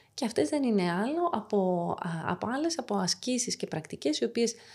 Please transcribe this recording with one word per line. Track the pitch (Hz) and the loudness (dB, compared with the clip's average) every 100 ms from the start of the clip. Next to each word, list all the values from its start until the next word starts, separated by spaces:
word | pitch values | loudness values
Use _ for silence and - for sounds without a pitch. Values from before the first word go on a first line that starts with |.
| _ | _
Και | - 226 | -6 -2
αυτές | - 302 | 2 2
δεν | 302 | 2
είναι | 262 208 175 | 2 4 2
άλλο | 175 226 320 349 | 2 0 0 0
από, | 277 208 208 185 180 170 - | 0 0 2 4 2 0 -2
α, | 180 165 - | -4 -4 -2
από | 180 214 | -2 -2
άλλες, | 262 330 330 | -2 -2 -2
από | 247 202 | -2 0
ασκήσεις | 180 - - 247 233 180 | 0 -2 -2 -2 -2 -4
και | 190 | -4
πρακτικές, | 156 156 - 285 302 | -4 -6 -4 0 0
οι | 233 | 0
οποίες | 233 233 - - | 2 0 0 -12